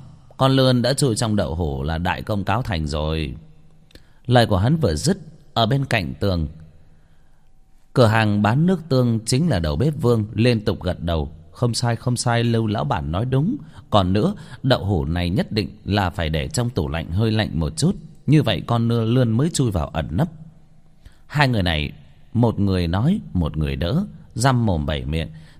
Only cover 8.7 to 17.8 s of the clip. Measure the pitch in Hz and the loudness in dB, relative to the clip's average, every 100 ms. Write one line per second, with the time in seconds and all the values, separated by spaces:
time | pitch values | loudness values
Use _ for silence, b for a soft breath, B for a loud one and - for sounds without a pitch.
8.7 | 180 - 131 123 113 - 131 175 95 78 | 0 0 0 2 0 0 0 2 0 0
9.7 | 73 147 147 120 113 107 101 123 117 104 | 0 -2 0 2 2 0 0 2 2 -2
10.7 | 85 92 82 85 82 71 - - - 123 | -4 -4 -4 -2 -2 -4 -10 -20 -4 -2
11.7 | 110 120 113 123 120 123 117 120 117 110 | 0 -2 -2 -2 -2 0 0 2 0 0
12.7 | 104 143 101 73 85 127 135 175 285 B | -2 -2 -2 -2 -2 0 0 0 -4 B
13.7 | B - 104 90 101 170 208 B B 131 | B 0 2 4 2 0 -2 B B 0
14.7 | 107 95 90 69 85 87 110 208 110 87 | 0 2 0 0 -2 0 -2 -2 -2 -4
15.7 | - - 101 90 - 80 78 67 123 120 | -8 -2 0 0 -2 -2 -2 -2 -2 -2
16.7 | 110 71 78 - 90 113 107 95 82 78 | -2 -4 -4 -4 0 0 0 -2 -2 -4
17.7 | - | 0